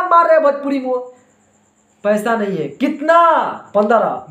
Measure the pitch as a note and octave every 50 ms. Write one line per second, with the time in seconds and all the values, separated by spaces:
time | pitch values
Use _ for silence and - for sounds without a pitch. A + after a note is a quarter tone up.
0 | F4+ F4+ E4+ E4+ E4+ D#4+ D#4+ D#4 - C#4+ C#4 C#4 - C#4 C#4 C4+ B3+ B3+ B3+ B3
1 | B3 B3 - _ _ _ _ _ _ _ _ _ _ _ _ _ _ _ _ _
2 | - G3+ G#3+ G#3 G#3 A#3 A3+ G#3+ G#3 G3 F#3 D#3+ D3 - - - B3+ D4+ D4+ -
3 | C#4+ D#4 E4 E4+ E4 E4 D#4 C4+ A3 - - - - - - G3+ G#3 G#3+ A#3 A3
4 | G3 E3 - - - -